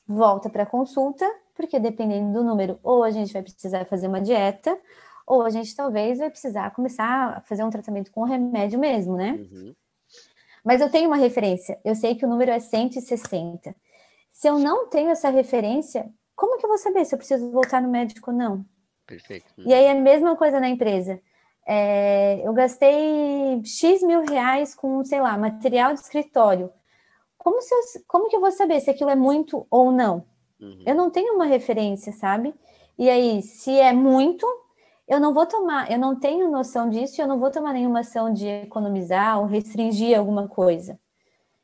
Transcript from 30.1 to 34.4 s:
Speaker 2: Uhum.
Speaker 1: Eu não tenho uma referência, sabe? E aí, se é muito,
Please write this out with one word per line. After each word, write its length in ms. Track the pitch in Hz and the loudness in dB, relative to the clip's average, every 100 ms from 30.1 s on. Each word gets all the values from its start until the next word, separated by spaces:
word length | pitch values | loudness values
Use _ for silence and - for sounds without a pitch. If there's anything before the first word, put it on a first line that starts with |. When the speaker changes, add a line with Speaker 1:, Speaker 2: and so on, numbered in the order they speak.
| 175 - _ _ _ | -2 -8 _ _ _
Speaker 2:
Uhum. 240 | - 190 185 | -20 -8 -2
Speaker 1:
Eu 80 | |
não 160 | 302 359 | 0 0
tenho 240 | 359 440 | 0 0
uma 120 | 403 311 | 0 2
referência, 640 | 254 254 220 208 196 208 | 0 0 -2 -2 -4 -10
sabe? 420 | 208 196 208 262 - _ _ _ - | -6 -2 -2 -4 -8 _ _ _ 0
E 100 | 247 | 2
aí, 320 | 247 240 208 | 4 2 0
se 300 | 208 - 262 269 | -4 -10 0 4
é 140 | 262 | 6
muito, 520 | 247 269 262 285 349 | 6 4 4 2 0